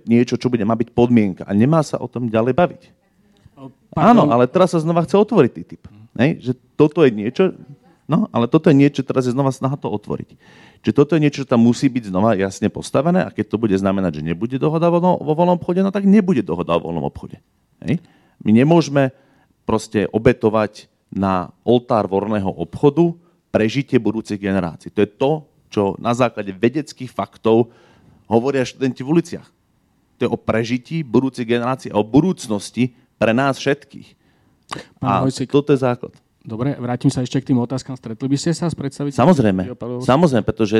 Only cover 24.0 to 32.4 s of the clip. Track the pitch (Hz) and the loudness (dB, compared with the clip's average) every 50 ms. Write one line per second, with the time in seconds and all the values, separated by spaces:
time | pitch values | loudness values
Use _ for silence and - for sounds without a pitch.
24 | 104 107 104 110 104 - 104 95 101 95 98 95 90 82 80 - - 85 - 104 | 0 0 -4 -4 -6 -8 -8 -6 -4 -2 -2 -2 -2 -4 -8 -12 -16 -8 -2 -2
25 | 101 - _ - 135 143 156 156 147 _ _ _ _ _ - 107 101 98 - - | -2 -2 _ -4 -2 -2 -2 -4 -8 _ _ _ _ _ -4 -2 -2 -2 -4 -6
26 | - 117 120 123 123 113 - 107 101 98 95 92 117 123 131 156 135 - - - | -6 -4 -2 -2 -2 -2 -2 -8 -10 -10 -6 -2 -2 -2 -2 -2 -10 -10 -14 -16
27 | 131 117 - - 101 - _ - - 113 113 131 117 - _ _ _ _ _ _ | -16 -14 -10 -10 -10 -10 _ -4 0 2 2 2 2 -2 _ _ _ _ _ _
28 | _ _ _ _ _ - 107 117 120 139 135 131 123 - - 113 135 131 120 - | _ _ _ _ _ -2 -2 0 0 0 -2 -2 -4 -4 -6 -6 -6 -6 -6 -6
29 | 127 139 165 170 165 - - - - _ _ _ _ _ _ _ _ _ _ _ | -4 0 0 0 0 -2 -10 -16 -16 _ _ _ _ _ _ _ _ _ _ _
30 | _ _ _ - 127 - 117 - - - 110 113 117 110 127 127 - - 165 165 | _ _ _ -6 -4 -4 -4 -4 -4 -4 -2 -2 -2 -2 -4 -6 -6 -8 -8 -8
31 | 147 117 113 131 135 131 - 127 117 110 120 120 120 127 131 127 - 123 - 104 | -4 0 0 0 0 0 -4 -6 -4 -2 -2 -2 -2 -4 -6 -6 -8 -4 -2 -2
32 | 107 110 123 147 160 190 - - | -2 2 2 2 2 2 -2 -6